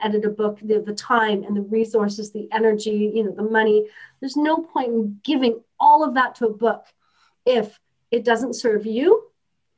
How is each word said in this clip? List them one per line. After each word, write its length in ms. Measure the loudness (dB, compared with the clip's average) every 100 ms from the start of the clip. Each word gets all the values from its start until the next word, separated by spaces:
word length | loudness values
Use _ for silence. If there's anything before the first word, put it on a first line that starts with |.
edit 220 | -2 -2 -2
a 40 |
book, 300 | -2 -4 -4
the, 200 | -2 -2
the 120 | -2
time 500 | -8 -2 0 2 -2
and 120 | -4 -6
the 60 |
resources, 720 | -2 -2 0 0 -2 -4 -10
the 180 | -12 -6
energy, 600 | 0 2 0 -2 -2 0 -2
you 80 |
know, 80 | -2
the 100 | -4
money. 440 | -2 2 4 2 0 -8 -20 _
There's 160 | -8 -2
no 220 | 2 2
point 320 | 0 -4 -2
in 300 | -2 -2 -4
giving 380 | -2 0 0 -2 -8 2
all 240 | 6 6
of 100 | 4 0
that 200 | 0 0
to 120 | -4
a 60 |
book 320 | 0 -2 -2 -8 _ _ _ _ _ 0
if 340 | 0 -2 _ _ _ _
it 140 | -2 0
doesn't 280 | 0 -2
serve 320 | -2 0 0 -2
you, 460 | 0 2 2 0 _ _ _ _